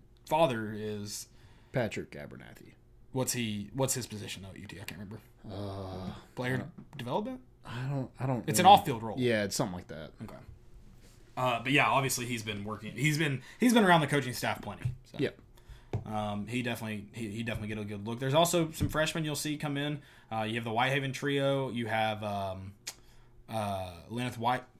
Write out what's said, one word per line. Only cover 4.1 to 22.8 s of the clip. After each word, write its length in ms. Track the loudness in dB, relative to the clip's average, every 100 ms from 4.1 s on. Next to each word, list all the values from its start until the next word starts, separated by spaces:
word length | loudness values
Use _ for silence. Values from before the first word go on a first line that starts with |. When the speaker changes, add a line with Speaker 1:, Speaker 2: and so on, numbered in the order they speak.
| -10 -10 -10
Speaker 1:
though 80 | -12
at 80 | -14
U 80 | -14
T? 100 | -12
I 80 |
can't 160 | -12 -12
remember. 180 | -12 -14 -16 -20 -14
Speaker 2:
Uh, 600 | -8 -8 -8 -8 -8 -8 -10 -14
Speaker 1:
Player 200 | -6 -2
Speaker 2:
I 20 | -2
don't 400 | -4 -12 -16 -12
Speaker 1:
development? 420 | -2 -2 -2 -8 -14 -18
Speaker 2:
I 240 | -10 -6 -2
don't, 220 | -2 -4 -4
I 60 | -2
don't 180 | 0 2
Speaker 1:
It's 120 | 6
an 80 | 10
Speaker 2:
really 120 | 10
Speaker 1:
off-field 240 | 8 -2
role. 140 | -2 0
Speaker 2:
Yeah, 260 | 2 4
it's 100 | 2 0
something 180 | -2
like 140 | -4 -8
that. 220 | -12 -12 -12
Speaker 1:
Okay. 120 | -14 -14 -18 -20 -20 -20 -20 -20 -20 -20 -12 -2
Uh, 240 | 0 0
but 100 | 2
yeah, 140 | 4 6
obviously 380 | 6 2 0 -2
he's 160 | -4
been 220 | -4 -6
working. 280 | -6 -6 -8 0
He's 220 | 2 2
been, 240 | 0 -2 -6 2
he's 160 | 6
been 100 | 8
around 160 | 8 8
the 40 | 6
coaching 260 | 2 0
staff 300 | -2 -2 -2
plenty. 300 | -6 -4 -4 -6 -10
So. 80 | -2
Speaker 2:
Yep. 200 | -2 -2 -20 -20 -20 -20 -8 -6 -4
Speaker 1:
Um, 400 | -4 -2 -4 -4
he 160 | -2
definitely, 440 | -2 -4 -4 -6 -8
he, 160 | -8 -6
he 120 | -4
definitely 260 | -4 -4 -4
get 100 | -6
a 60 |
good 220 | -6 -6 -6
look. 140 | -2
There's 140 | 2
also 360 | 4 6 4 2
some 160 | 0 -2
freshmen 360 | 0 0 0
you'll 100 | -2 -2
see 200 | -4 -4
come 200 | -2 -2
in. 240 | -2 -4 -10 -20 -8
Uh, 120 | -4
you 120 | -2 -2
have 80 |
the 60 | 0
Whitehaven 400 | 2 2 2 -2
trio. 580 | -2 0 2 2 2 0
You 160 | -2 0
have, 360 | 2 2 0
um, 500 | -4 -4 -4 -6 -10 -12